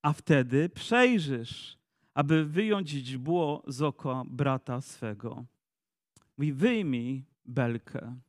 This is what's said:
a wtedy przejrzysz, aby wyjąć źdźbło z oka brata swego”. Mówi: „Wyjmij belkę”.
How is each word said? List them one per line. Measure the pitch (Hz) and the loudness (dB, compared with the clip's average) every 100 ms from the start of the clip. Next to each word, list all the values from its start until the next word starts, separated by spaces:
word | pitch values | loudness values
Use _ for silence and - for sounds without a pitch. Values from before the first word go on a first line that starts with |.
a | 147 | 0
wtedy | 151 - 147 127 131 175 | 0 4 4 6 2 0
przejrzysz, | - - 240 254 233 151 123 120 - - - _ _ _ | -4 0 6 6 4 0 -4 -6 -12 -16 -20 _ _ _
aby | - 143 156 151 | -2 4 4 4
wyjąć | 160 220 202 160 | 0 2 0 0
źdźbło | 143 127 131 131 175 151 147 - | -6 -6 -8 -2 0 0 -2 -8
z | 131 | -2
oka | 147 - 139 127 127 | -2 -2 -6 -6 -6
brata | 127 139 131 - 123 | -2 0 0 -4 -8
swego”. | - - 113 104 113 - 120 _ _ _ _ _ _ _ _ - | -8 -10 -8 -8 -10 -12 -16 _ _ _ _ _ _ _ _ -4
Mówi: | 147 | -4
„Wyjmij | 139 214 233 170 123 120 131 135 _ - | 2 2 2 0 -2 -4 -6 -10 _ -6
belkę”. | 123 120 117 - - 113 127 | -2 0 -2 -6 -12 -10 -16